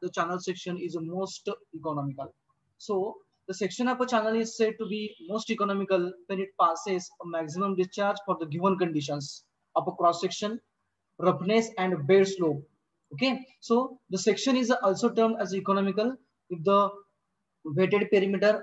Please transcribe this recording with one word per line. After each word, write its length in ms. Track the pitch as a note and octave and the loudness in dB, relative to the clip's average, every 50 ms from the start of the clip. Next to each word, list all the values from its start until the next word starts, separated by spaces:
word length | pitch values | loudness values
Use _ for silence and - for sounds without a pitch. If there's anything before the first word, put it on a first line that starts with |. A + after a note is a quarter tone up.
| - | -10
the 80 | F3+ | -8
channel 280 | F3 - E3+ E3+ F3+ F3+ | -4 -4 -4 -2 -4 -6
section 380 | F3+ - F3+ F3+ - F3+ F3 | -4 -6 -8 -6 -6 -8 -8
is 220 | F3+ F3+ F3 D#3 E3+ | -6 -6 -6 -6 -6
most 480 | D#3+ D#3+ F3 F#3 F#3+ F#3 - - - G3+ - - _ _ - | -8 -6 -6 -6 -6 -6 -8 -8 -8 -8 -8 -8 _ _ -14
economical. 600 | D#3+ C#3+ D#3+ D3+ D3 C#3 C#3+ C3+ - C#3 - - _ _ _ _ _ _ _ _ | -10 -6 -4 -4 -4 -4 -4 -6 -8 -12 -14 -16 _ _ _ _ _ _ _ _
So 400 | _ - - G#3 F#3+ F#3+ - - - _ _ _ _ _ | _ -6 -2 -2 0 -2 -2 -6 -10 _ _ _ _ _
the 80 | - F#3+ | -10 -6
section 340 | F3+ G#3 F#3 - - B3 B3 | -4 -4 -4 -2 -2 0 0
of 140 | B3 B3 B3 | 0 0 0
a 40 | |
channel 280 | A#3+ B3 A3+ G#3+ A3 A3+ | 0 0 0 2 2 0
is 200 | A3+ A3+ A3+ - | 0 -2 -2 -2
said 200 | - A3+ G#3+ A3 - | 0 0 0 0 -2
to 80 | A3+ | -6
be 300 | F#3 G3+ G#3+ G#3+ G#3+ - - E3 E3+ | -6 -6 -6 -6 -8 -10 -12 -10 -6
most 220 | G3+ A3 A3 - | -6 -6 -4 -4
economical 600 | A3 - G3+ G3+ G3 G3 G3 F#3+ F#3+ F#3 F3 F3+ F#3 - - | -2 -2 0 0 0 -2 0 2 2 2 0 0 -4 -10 -10
when 120 | - G3 F#3 | -8 -6 -4
it 120 | G3 G3 _ - | -6 -4 _ 2
passes 480 | F#3 E3+ E3 - - G#3 F#3+ F3+ F3+ - _ - - | 2 2 2 0 -2 -2 -2 -2 -4 -6 _ -14 -12
a 40 | |
maximum 480 | E3+ E3+ E3 D#3+ D#3 D3+ F3+ G3 G3+ F#3+ | -8 -6 -4 -4 -4 -4 -2 -2 -2 0
discharge 440 | F3+ F#3 F#3 - - G3+ G3+ G3+ G3+ - | 0 -2 -2 0 -2 0 0 0 -2 -2
for 100 | - F3+ D#3+ | -4 -4 -4
the 60 | E3 | -4
given 320 | D#3 C#3+ E3+ F3 G3 F#3+ | -6 -4 0 2 2 2
conditions 680 | F#3 F#3 E3+ D#3 D3+ C#3+ C#3 D3 D3 C#3 - - - _ _ _ _ _ _ - | 2 0 0 0 -2 -4 -4 -6 -6 -8 -10 -14 -16 _ _ _ _ _ _ -4
of 120 | D#3+ D3 E3 | -2 -2 -2
a 40 | - | -2
cross 280 | - E3+ E3+ E3+ E3+ | 2 2 2 2 2
section, 400 | - F#3 - - G#3+ G#3 A3 A#3 _ _ _ _ _ _ _ _ _ _ _ - | -2 -6 -4 -4 -6 -6 -6 -8 _ _ _ _ _ _ _ _ _ _ _ 0
roughness 520 | D#3 F#3 F3 C#3 F3 F#3 G#3+ A3+ A3+ A3+ - - | 2 2 2 2 2 2 4 4 2 0 -2 -2
and 280 | F#3 F#3 F3+ D#3+ C#3+ | -2 0 0 0 2
bed 220 | C#3 F#3+ G3 F#3+ F#3+ | 6 6 6 6 6
slope. 400 | - - F3 D#3+ D3 C#3+ - _ _ _ _ _ _ _ _ - D3+ | 2 0 0 0 0 -2 -6 _ _ _ _ _ _ _ _ -14 -6
Okay, 320 | C#3 B3 C4 B3 - - - _ _ | -2 0 0 0 -2 -6 -12 _ _
so 380 | - - A#3 A#3+ C4 B3+ - - _ - | -2 2 2 2 2 0 -6 -12 _ -6
the 80 | F3 F#3 | -6 -2
section 400 | - A3 G3+ G#3+ - C4 C4 B3+ | 2 2 2 2 2 2 2 2
is 120 | B3+ A3+ | 4 2
also 380 | B3 - - G3 F#3+ F#3 A#3 A#3 | 2 2 4 2 2 2 2 0
termed 280 | A#3 A3+ A3+ A3+ A3+ A3 | 2 4 2 2 2 0
as 140 | G#3 F#3 F#3 | -4 -4 -4
economical 600 | G3 F#3+ G3 G3 G3 G3 G3 F#3 G3 G#3+ B3 C4 - _ _ _ _ _ - | -4 0 0 2 2 2 0 0 0 0 -2 -2 -6 _ _ _ _ _ -12
if 120 | F3+ E3 D3+ | -8 -2 2
the 260 | F#3+ G3 G3+ G3+ G3 G3+ - - _ _ _ _ _ _ _ _ _ _ _ - | 4 4 4 4 2 0 -8 -18 _ _ _ _ _ _ _ _ _ _ _ -10
weighted 460 | D#3 D3 D3 F#3 F3+ G3+ G3+ G3+ G3 | -4 0 2 2 4 4 2 2 4
perimeter 520 | - G3 F#3+ G3 G3 F#3+ G3 G#3 G#3+ A3 | 4 4 4 4 2 2 4 4 4 2